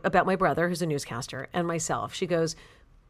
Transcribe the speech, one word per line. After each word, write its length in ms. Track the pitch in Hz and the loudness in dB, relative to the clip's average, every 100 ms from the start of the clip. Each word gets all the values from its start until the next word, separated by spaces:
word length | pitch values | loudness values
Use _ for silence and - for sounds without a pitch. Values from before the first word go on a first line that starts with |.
about 220 | 180 185 175 | 2 4 4
my 100 | 185 | 4
brother, 320 | 185 160 175 | 2 2 0
who's 140 | 170 | 0
a 40 | 170 | -2
newscaster, 600 | 143 - 117 - 127 135 | -2 -4 -8 -8 -8 -6
and 140 | 180 170 | -2 -2
myself. 480 | 165 - 127 117 | -2 -2 -2 -4
She 140 | - 175 | -4 0
goes, 260 | 170 160 - - - - - - | 2 0 -4 -16 -20 -20 -20 -20